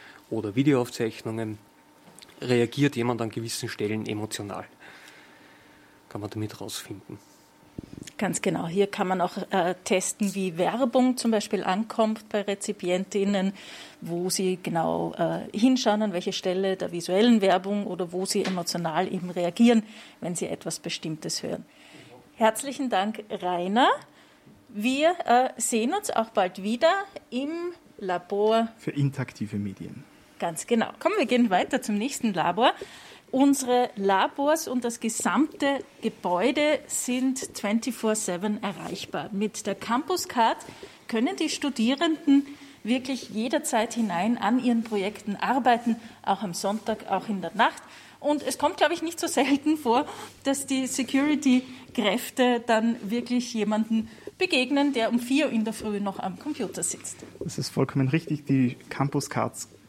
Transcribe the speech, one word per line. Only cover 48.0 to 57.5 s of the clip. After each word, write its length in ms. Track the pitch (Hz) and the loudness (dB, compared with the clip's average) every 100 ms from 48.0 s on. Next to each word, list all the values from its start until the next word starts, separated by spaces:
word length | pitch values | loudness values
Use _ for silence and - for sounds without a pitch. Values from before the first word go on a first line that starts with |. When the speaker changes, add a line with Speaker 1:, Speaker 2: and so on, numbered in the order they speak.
| - - | -20 -6
Speaker 2:
Und 240 | 285 294 | 0 0
es 160 | - - | 0 0
kommt, 200 | 294 - | 0 2
glaube 160 | 302 | 2
ich, 80 | 339 | 2
nicht 180 | 320 - | -4 -4
so 80 | 330 | -2
selten 480 | 269 269 277 302 311 | 2 4 2 2 0
vor, 280 | 247 240 294 - - - | 2 2 2 -6 -14 -6
dass 240 | 269 277 - | -2 -2 0
die 220 | 262 262 | -2 0
Security-Kräfte 1700 | 269 247 269 285 294 277 254 - - - - 202 226 - - 247 240 233 | -2 0 2 2 2 6 4 4 -10 -10 -2 0 0 -2 2 4 4 4
dann 300 | 220 226 226 196 | 2 2 0 -2
wirklich 440 | 240 240 247 240 | -4 0 -2 0
jemanden 560 | 220 208 214 220 226 220 - - - | -2 0 0 2 0 -2 -8 -12 -4
begegnen, 560 | 370 277 254 285 285 | 2 2 4 4 2
der 160 | 262 226 | 2 2
um 100 | 240 | 0
vier 300 | - 269 285 | 2 2 2
in 140 | 220 | 2
der 80 | 214 | 0
Früh 280 | 214 220 202 | -2 -4 -2
noch 180 | 202 190 | -2 -4
am 200 | 190 180 | -6 -6
Computer 440 | 302 285 196 - | -6 -4 -4 -4
sitzt. 360 | 175 - - - - - | -4 -6 -10 -14 -14 -10
Speaker 3:
Das 200 | 156 | -8